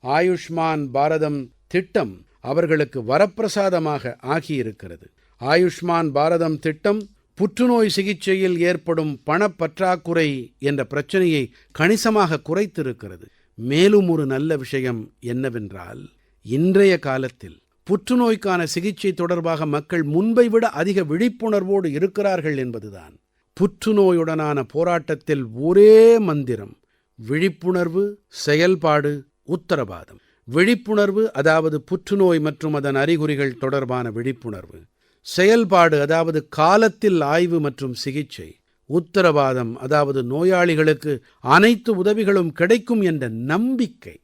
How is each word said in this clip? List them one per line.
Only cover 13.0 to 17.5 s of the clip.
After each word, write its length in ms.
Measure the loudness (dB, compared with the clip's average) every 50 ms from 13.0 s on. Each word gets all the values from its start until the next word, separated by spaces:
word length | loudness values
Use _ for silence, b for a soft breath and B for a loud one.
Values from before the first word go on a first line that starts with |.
| -14 -18 -18 -18 -20 -20 _ _ _ _ _ -12
மேலும் 520 | -6 -2 2 4 4 6 6 6 4 4
ஒரு 160 | 0 0 0
நல்ல 320 | -2 -2 -2 -2 -2 -2 -4
விஷயம் 440 | -4 -6 -6 -4 -4 -4 -4 -6 -8 -14 _ _
என்னவென்றால், 800 | -10 -8 -6 -4 -4 -6 -6 -8 -10 -12 -14 -16 -18 -18 -18 -18 -20 -20 _ _ _ _ _ _ _
இன்றைய 540 | -6 -2 0 2 2 4 4 4 4 4 2
காலத்தில் 580 | 0 -4 -4 -4 -6 -8 -10 _ -20 -20